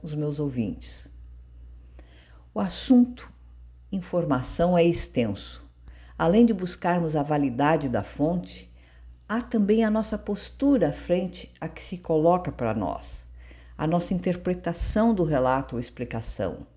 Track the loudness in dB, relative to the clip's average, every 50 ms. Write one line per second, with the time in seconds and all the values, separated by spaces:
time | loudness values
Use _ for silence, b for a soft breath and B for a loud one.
0 | -12 -8 -6 -4 -4 -4 -2 -2 -4 -4 -2 -2 -2 -2 -4 -8 -12 -16 -16 -16
1 | -18 -20 -20 -20 -20 -20 -20 -20 -20 -20 -20 -20 -20 -20 -20 -20 -20 -20 b b
2 | b b b b b b b b b b _ -4 -4 -4 -4 -8 2 6 8 8
3 | 8 6 2 -10 -16 -20 -20 -20 -20 -20 -20 -20 -20 -20 -20 -20 -16 -8 -8 -8
4 | -6 -2 -2 -2 0 2 0 0 0 -4 -2 0 2 4 6 6 6 4 4 2
5 | -4 -4 -2 -2 -2 0 -2 -6 -10 -14 -16 -18 -20 -20 _ _ -20 b b b
6 | b b b b 2 4 6 6 6 6 4 0 -4 -8 -8 -4 -2 0 0 2
7 | 0 0 0 -2 0 0 0 0 2 0 0 2 2 2 2 2 2 0 -2 -2
8 | -2 -4 -4 -2 -2 0 0 -2 -4 -8 -14 -16 -18 -20 b b b b b b
9 | b b b b -10 -6 -4 -4 -4 -2 0 0 4 4 4 4 4 2 2 0
10 | 0 -2 -4 -6 -4 -6 -6 -6 -6 -14 -8 0 2 4 4 4 4 2 0 -4
11 | -2 0 0 0 0 -2 -6 -10 -16 -18 -16 -12 -12 -12 -10 -12 -12 -12 -12 -12
12 | -4 0 0 4 6 6 4 4 2 -4 -6 -2 -2 -2 0 0 -2 -4 -4 -6
13 | -10 -14 -16 -18 -18 -20 b b b b b b b b b b -2 0 0 0
14 | 0 0 -4 -2 0 -2 -2 -2 -2 -4 -4 -2 -4 -6 -4 -4 -4 -2 2 2
15 | 4 4 4 2 2 2 2 2 2 2 2 2 0 -4 -6 -8 -8 -8 -8 -10
16 | -10 -8 -6 -8 -8 -8 -6 -4 -4 -4 -4 -8 -14 -18 _